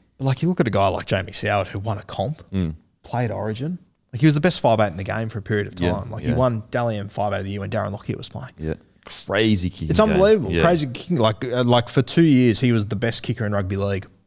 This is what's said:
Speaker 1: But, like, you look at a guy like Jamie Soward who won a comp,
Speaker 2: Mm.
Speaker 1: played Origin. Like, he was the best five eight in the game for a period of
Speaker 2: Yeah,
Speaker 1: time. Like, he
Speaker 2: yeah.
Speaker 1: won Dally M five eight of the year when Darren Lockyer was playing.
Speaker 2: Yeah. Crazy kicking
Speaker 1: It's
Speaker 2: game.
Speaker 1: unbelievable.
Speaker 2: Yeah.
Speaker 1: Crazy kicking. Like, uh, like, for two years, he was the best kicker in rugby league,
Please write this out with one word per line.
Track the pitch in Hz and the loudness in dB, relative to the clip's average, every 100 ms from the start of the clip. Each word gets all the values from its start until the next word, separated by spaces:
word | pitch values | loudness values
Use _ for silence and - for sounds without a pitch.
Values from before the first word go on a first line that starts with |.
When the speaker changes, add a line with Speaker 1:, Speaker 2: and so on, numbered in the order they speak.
| _ - | _ -6
Speaker 1:
But, | |
like, | 135 127 | -2 0
you | 165 | 0
look | 180 | 0
at | 120 | 0
a | |
guy | 98 98 | 2 0
like | 87 - | 0 -2
Jamie | 98 92 | -4 -4
Soward | - 107 101 92 | -4 -2 0 -2
who | 101 | -6
won | 104 98 | -6 -8
a | |
comp, | - - 101 156 - | -8 -6 -6 -6 -6
Speaker 2:
Mm. | 95 85 78 _ _ | -4 -2 -4 _ _
Speaker 1:
played | - 117 120 | -8 -4 -4
Origin. | 98 104 107 147 180 _ _ _ | -4 -6 -4 -6 -8 _ _ _
Like, | 113 | 2
he | 156 | 4
was | |
the | 147 | 4
best | 175 - | 2 2
five | 131 110 | 2 4
eight | 104 | 2
in | 85 | -2
the | |
game | 98 104 113 | -6 -4 -4
for | 101 | -6
a | |
period | 98 104 98 | -4 -2 -2
of | - | -2
Speaker 2:
Yeah, | 87 | -2
Speaker 1:
time. | 90 - | -2 -6
Like, | 104 | -6
he | 73 | -2
Speaker 2:
yeah. | - | 2
Speaker 1:
won | 127 113 110 | 2 0 -4
Dally | 123 120 107 | -4 -2 -4
M | 101 | -6
five | - 104 | -4 -2
eight | 98 | -2
of | |
the | 98 | -4
year | 101 | -6
when | 98 | -4
Darren | 104 101 | -4 -4
Lockyer | 98 - - | -6 -8 -8
was | - | -8
playing. | - 131 - | -12 -14 -8
Speaker 2:
Yeah. | 78 78 _ _ - - - | -6 -6 _ _ -18 -14 -2
Crazy | 98 113 101 87 | 2 4 2 0
kicking | - 80 | -4 0
Speaker 1:
It's | 82 | 2
Speaker 2:
game. | 214 | 4
Speaker 1:
unbelievable. | - 208 220 101 | 4 4 4 2
Speaker 2:
Yeah. | 85 | 2
Speaker 1:
Crazy | 170 175 143 | 4 2 0
kicking. | 120 - 165 | -6 -4 2
Like, | 110 107 | 2 0
uh, | 131 123 | -4 0
like, | 120 120 117 | 4 4 2
for | - | 0
two | 127 - | 0 4
years, | 165 131 123 101 | 6 6 4 4
he | 127 | 2
was | 117 104 | 2 0
the | 101 | -2
best | 117 - | -2 -2
kicker | - 113 | -4 -4
in | 104 | -2
rugby | 104 95 98 | -2 -2 -2
league, | 101 98 - _ | -2 -4 -8 _